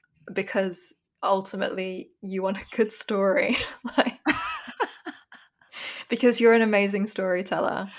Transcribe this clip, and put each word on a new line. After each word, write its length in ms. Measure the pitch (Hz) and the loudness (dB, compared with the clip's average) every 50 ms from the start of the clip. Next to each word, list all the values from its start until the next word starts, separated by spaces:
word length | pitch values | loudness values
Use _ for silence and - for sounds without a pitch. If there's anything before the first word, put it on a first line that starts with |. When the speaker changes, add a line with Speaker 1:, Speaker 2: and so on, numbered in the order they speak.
| _ _ _ _ - - 180 | _ _ _ _ -16 -8 -6
Speaker 1:
because 640 | 190 190 - - 214 190 185 175 - - - - _ _ _ _ - - | -6 -4 -2 -2 -2 0 -2 -4 -8 -12 -16 -16 _ _ _ _ -4 0
ultimately 880 | - 196 190 190 - - 190 190 - - 190 185 190 185 185 - - _ _ - | 2 2 2 0 -4 -6 -4 -4 -4 -2 -4 -6 -6 -6 -10 -12 -14 _ _ -10
you 180 | 190 190 185 185 | -6 -4 -2 -2
want 140 | 190 196 196 | -2 -2 -4
a 180 | - - - | -8 -8 0
good 160 | - 226 220 - | 0 0 0 -2
story. 640 | - - - 220 196 196 196 185 - - - 247 - - | -8 -6 -2 0 2 2 2 4 2 2 2 0 -2 -2
<laughs> 40 | - - - - 240 - | -6 -10 -12 -12 -6 0
Like, 240 | - - 247 - - - | 0 0 0 -2 -6 -2
Speaker 2:
<laughs> 100 | 302 294 - - - 1077 - - - - - 466 - - - - - - - _ _ - - - _ _ _ _ _ - - - - - - - - | -2 -2 -2 -2 -6 -8 -8 -10 -10 -6 -6 -6 -6 -6 -14 -16 -16 -16 -16 _ _ -20 -20 -20 _ _ _ _ _ -16 -14 -12 -12 -12 -10 -6 -4
Speaker 1:
because 320 | 240 233 - 240 233 233 | -2 4 4 4 6 6
you're 140 | 233 233 226 | 6 8 8
an 80 | 226 226 | 8 6
amazing 440 | 220 208 202 202 202 202 202 196 214 | 4 4 4 4 2 2 0 -2 -2
storyteller. 760 | - - 190 185 180 180 190 - - 160 - - - - 190 196 - | -2 -2 -2 0 0 0 -2 -2 -2 0 0 0 -2 -2 -6 -8 -10